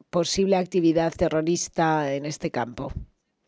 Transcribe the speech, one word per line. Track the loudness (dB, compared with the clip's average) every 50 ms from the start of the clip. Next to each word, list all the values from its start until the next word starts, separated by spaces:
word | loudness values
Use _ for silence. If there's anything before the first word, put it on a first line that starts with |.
| _ _
posible | -2 -2 0 0 0 0 2 2 2
actividad | 2 0 0 0 2 4 4 4 4 2 0 0
terrorista | 0 0 0 0 0 0 0 0 -2 -4 -4 -2 0 2 2 2 0 0 -2
en | -4 -4 -4
este | -6 -8 -6 -8 -6
campo. | -4 -4 -4 -4 -6 -10 -10 -10 -10 -10 -12 -14 _ _ _ _ _ _ _